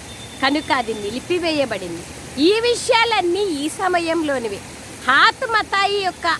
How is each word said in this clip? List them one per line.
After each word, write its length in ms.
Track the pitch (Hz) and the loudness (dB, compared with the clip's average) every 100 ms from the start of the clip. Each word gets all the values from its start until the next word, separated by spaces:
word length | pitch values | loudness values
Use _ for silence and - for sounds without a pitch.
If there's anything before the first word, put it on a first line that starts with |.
| - - - - | -12 -14 -14 -2
కనుక 300 | 262 294 - | 0 0 0
అది 220 | 277 226 | 0 0
నిలిపివేయబడింది. 1080 | 214 202 240 - 349 330 302 254 208 180 170 - - - - | -4 -4 -6 -2 -2 0 0 0 -2 -6 -8 -10 -14 -10 2
ఈ 160 | 320 427 | 4 4
విషయాలన్నీ 840 | 480 480 - 466 466 427 349 359 | 2 0 4 4 4 2 2 0
ఈ 260 | 415 285 302 | 0 0 -4
సమయంలోనివే. 880 | - 370 349 330 330 302 269 226 190 - - - - - | -2 0 0 2 0 0 -2 -2 -6 -10 -14 -14 -8 2
హాత్ 440 | 277 415 453 494 | 6 6 2 0
మతాయి 520 | 440 - 392 392 403 | 0 2 0 2 2
యొక్క 240 | 370 - 339 | -2 -2 -2